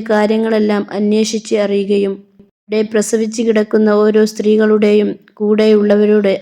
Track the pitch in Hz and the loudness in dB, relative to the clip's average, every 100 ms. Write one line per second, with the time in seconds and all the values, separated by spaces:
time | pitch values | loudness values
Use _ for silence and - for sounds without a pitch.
0 | 220 214 208 220 220 220 214 208 202 202 | 0 0 0 -2 -2 0 0 -2 -4 -4
1 | 208 214 214 220 - 214 202 202 196 202 | -2 0 -2 -4 -4 -2 -2 -2 -2 -2
2 | 196 196 - _ _ _ - 214 214 214 | -2 -6 -14 _ _ _ -6 -4 -2 -2
3 | 208 226 220 226 226 214 214 220 214 208 | -2 -2 -4 -4 -2 0 0 0 2 2
4 | 214 214 214 220 208 214 214 214 208 208 | 2 2 0 0 0 2 2 2 2 2
5 | 202 - _ - 208 214 214 214 208 208 | 0 -6 _ -6 -2 2 4 4 2 2
6 | 208 208 196 190 | 2 2 0 -2